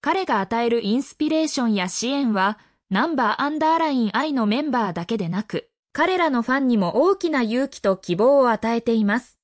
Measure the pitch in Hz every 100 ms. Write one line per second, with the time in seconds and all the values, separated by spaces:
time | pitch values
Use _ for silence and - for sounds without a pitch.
0 | 277 370 370 226 190 233 233 233 190 233
1 | 277 - 302 311 311 - 240 202 180 -
2 | 233 277 262 202 190 - _ _ _ 190
3 | 302 294 226 - 285 311 311 330 320 262
4 | 220 233 302 269 214 233 302 247 208 170
5 | 170 226 170 175 214 170 - _ _ -
6 | 349 370 330 254 233 269 262 233 180 220
7 | 339 392 339 294 226 240 269 - 202 190
8 | - 175 233 285 254 220 226 233 233 226
9 | 202 226 - _